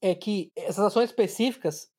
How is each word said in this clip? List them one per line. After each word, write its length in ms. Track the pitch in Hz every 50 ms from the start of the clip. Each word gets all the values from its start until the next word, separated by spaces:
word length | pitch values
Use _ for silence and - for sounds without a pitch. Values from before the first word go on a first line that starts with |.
é 120 | 202 185 175
que 380 | 180 - 214 208 190 - - _
essas 300 | - - - - 190 214
ações 240 | 196 - 226 240 226
específicas, 800 | - - 208 180 - - 226 262 226 - - 160 151 - - - _